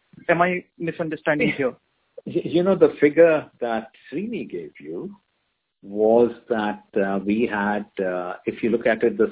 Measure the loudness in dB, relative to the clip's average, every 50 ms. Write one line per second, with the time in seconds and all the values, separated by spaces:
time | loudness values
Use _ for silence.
0 | _ _ _ -8 -2 0 2 2 2 2 0 -4 -8 _ _ -10 -8 -6 -6 -6
1 | -6 -6 -8 -6 -2 -2 0 0 0 0 0 0 -2 -4 -4 -6 _ _ _ _
2 | _ _ _ -18 -12 -8 -6 -6 -4 -2 0 0 2 2 4 6 4 4 4 4
3 | 2 4 6 6 6 6 6 2 -2 -6 _ -8 -6 -4 -4 -4 -6 -8 _ -20
4 | _ -12 -10 -8 -8 -8 -8 -8 -10 -8 -10 -12 -12 -12 -16 -18 -16 -12 -12 -10
5 | -10 -12 -14 -16 _ _ _ _ _ _ _ _ _ _ _ _ -18 -10 -4 0
6 | 2 4 6 6 4 4 0 -4 -6 -6 -4 -2 -2 -4 -6 -8 -10 _ -2 -2
7 | 0 0 0 -2 -2 -2 -2 0 0 -2 -2 -2 -2 -2 -2 -4 -6 -8 -8 -6
8 | -4 -4 -4 -4 -6 -8 -10 -10 -8 -8 -6 -4 -2 -2 0 0 2 0 0 2
9 | 0 0 0 2 0 -2